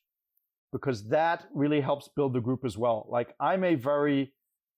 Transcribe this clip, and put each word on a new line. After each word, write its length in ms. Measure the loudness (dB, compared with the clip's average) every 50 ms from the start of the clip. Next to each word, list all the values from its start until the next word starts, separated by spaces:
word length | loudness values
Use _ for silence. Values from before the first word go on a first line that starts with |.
| _ _ _ _ _ _ _ _ _ _ _ _ _ _
because 380 | -10 -4 -2 -2 -2 -2 -2 0
that 380 | 0 2 2 2 0 -2 -4 -6 -4
really 280 | 0 0 2 2 2
helps 260 | 2 0 -2 -4 -4 -6
build 240 | _ -2 0 0
the 80 | 0 0
group 240 | 0 -2 -2 -2 -4
as 140 | -6 -4 0
well. 280 | 0 0 0 0 -2 -4
Like, 260 | -2 -2 -2 -4 -6 -4
I'm 240 | -2 0 0 2 2
a 100 | 2 2
very 560 | 2 0 0 0 2 2 2 2 2 0 -2 -6 _ _ _ _ _ _ _ _